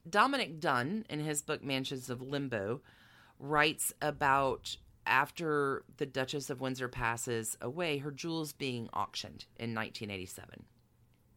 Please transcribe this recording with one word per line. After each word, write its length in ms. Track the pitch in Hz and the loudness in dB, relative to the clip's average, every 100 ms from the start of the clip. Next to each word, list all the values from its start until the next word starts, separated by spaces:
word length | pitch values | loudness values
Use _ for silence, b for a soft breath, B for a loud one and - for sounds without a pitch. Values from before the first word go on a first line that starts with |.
| 165 | 0
Dominic 500 | 202 247 277 208 160 | 4 6 4 -2 0
Dunn, 460 | 160 127 127 220 - | 4 4 4 0 -4
in 100 | 151 | -4
his 220 | 151 147 | -2 -2
book 220 | - 151 | -2 -4
Mansions 460 | 139 131 131 135 127 | 0 -2 -2 -6 -6
of 120 | 120 | -6
Limbo, 600 | 127 143 139 117 98 139 B B B B B _ | -4 -4 0 0 0 -2 B B B B B _
writes 540 | 139 151 156 - - - | 0 4 4 4 -2 0
about 760 | 151 143 147 135 135 - - - - - - | -2 2 4 6 4 0 -4 -12 -14 -8 4
after 800 | 127 143 - 165 147 139 135 - - | 4 4 0 0 2 2 0 -6 -6
the 80 | 143 | -2
Duchess 440 | 131 131 147 131 | 0 -2 -2 -4
of 100 | 131 | -4
Windsor 280 | 131 127 123 | -2 -2 -4
passes 680 | 123 117 117 - 113 110 - | 0 0 0 0 -2 -2 -4
away, 380 | 120 156 175 143 | -6 -2 0 0
her 120 | 147 | -2
jewels 400 | 135 170 165 151 | -6 -4 -4 -4
being 360 | - 139 123 113 | -4 -4 -4 -4
auctioned 560 | - 101 - 104 76 - - | -4 -4 -6 -10 -12 -16 -8
in 160 | 117 | -4
nineteen 380 | 113 110 - 104 | -4 -4 -6 -8
eighty-seven. 540 | 98 92 - - - - _ _ _ _ _ _ | -6 -8 -12 -16 -18 -20 _ _ _ _ _ _